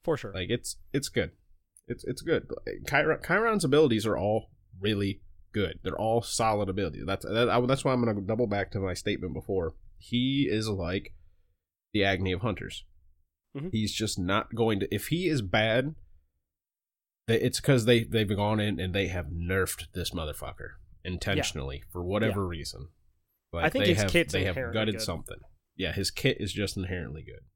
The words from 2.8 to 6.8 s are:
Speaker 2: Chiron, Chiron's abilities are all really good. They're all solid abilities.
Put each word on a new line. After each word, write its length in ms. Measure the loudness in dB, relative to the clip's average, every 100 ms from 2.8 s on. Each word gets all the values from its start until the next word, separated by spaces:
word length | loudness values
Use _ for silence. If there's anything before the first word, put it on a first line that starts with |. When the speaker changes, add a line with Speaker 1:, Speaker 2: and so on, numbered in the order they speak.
| 0
Speaker 2:
Chiron, 320 | 2 2 0 0
Chiron's 380 | 2 2 2 4
abilities 400 | 6 6 4 2
are 120 | 0
all 340 | 2 0 -2 -20 _ -4
really 420 | -2 0 0 -4 -12 -20 -6
good. 260 | -2 -2 -2
They're 160 | -6 -2
all 220 | 2 2
solid 480 | 0 0 2 2 0
abilities. 340 | 0